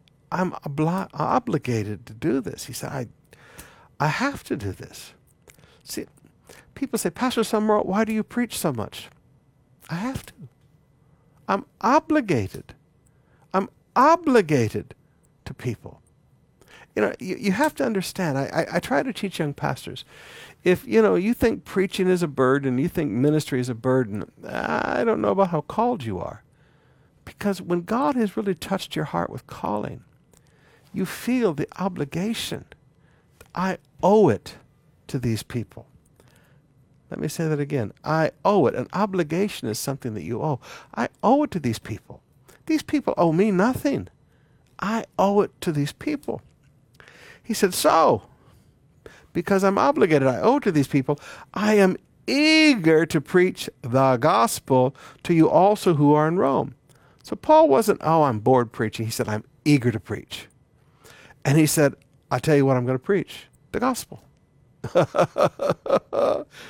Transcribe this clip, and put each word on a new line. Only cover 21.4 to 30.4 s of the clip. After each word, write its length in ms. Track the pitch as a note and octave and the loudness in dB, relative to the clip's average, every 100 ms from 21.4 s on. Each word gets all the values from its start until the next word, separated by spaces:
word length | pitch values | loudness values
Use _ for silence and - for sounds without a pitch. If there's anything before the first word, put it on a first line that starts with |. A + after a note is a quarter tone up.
| A#3+ G3+ | 0 -2
preaching 440 | - - F#3+ - F#3 | -4 -2 -2 0 0
is 160 | F3+ | 2
a 40 | E3+ | 0
burden, 520 | C#3 C3 C#3 C#3 B2 | 2 2 2 0 -2
you 100 | D#3+ | -2
think 220 | - D3+ | -2 -2
ministry 480 | A2+ C#3 D3+ - C3+ | 0 2 2 0 -4
is 100 | B2+ | -4
a 60 | A2+ | -4
burden, 540 | C3 C3 A#2 G#2 - _ - | 0 0 0 -4 -10 _ -12
I 580 | - - - - - | -8 -4 -2 -2 -2
don't 180 | A#3 A3 | 0 0
know 80 | G#3 | 0
about 220 | G3 F#3+ | 2 0
how 100 | E3 | -2
called 420 | - - A#3+ A#3+ | -4 -2 -2 -2
you 160 | A#2 F#2 | -6 -8
are. 240 | - - _ _ _ _ _ _ _ _ | -8 -12 _ _ _ _ _ _ _ _
Because 380 | - - G#3 F#3+ | -20 -6 -4 -4
when 220 | F#3 F3 | -4 -4
God 320 | E3+ A3+ D4 B3+ | -2 -2 0 0
has 200 | G#3+ - | -2 -2
really 200 | G3+ F3+ | -4 -6
touched 400 | - F#3+ - - | -4 -6 -6 -8
your 100 | D#2 | -6
heart 240 | E2+ E2+ | -4 -6
with 160 | - - | -8 -16
calling, 580 | - E2 G#2 - B2 - _ _ _ | -10 -6 -6 -6 -10 -16 _ _ _